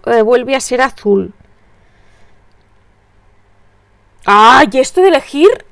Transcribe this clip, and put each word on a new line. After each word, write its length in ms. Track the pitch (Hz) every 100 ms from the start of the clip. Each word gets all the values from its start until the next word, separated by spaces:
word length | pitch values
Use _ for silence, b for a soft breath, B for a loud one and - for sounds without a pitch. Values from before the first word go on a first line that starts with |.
| -
eh, 160 | 233
vuelve 340 | 220 247 247 269
a 60 |
ser 200 | - 247
azul. 520 | 262 - 208 196 185 - _ _ _ _ _ _ _ _ _ _ _ _ _ _ _ _ _ _ _ _ _ _ _ _ _ _ _ _ -
Ay, 440 | 202 220 262 294
esto 280 | 262 269 -
de 80 | 381
elegir 560 | 302 - 285 359 523 -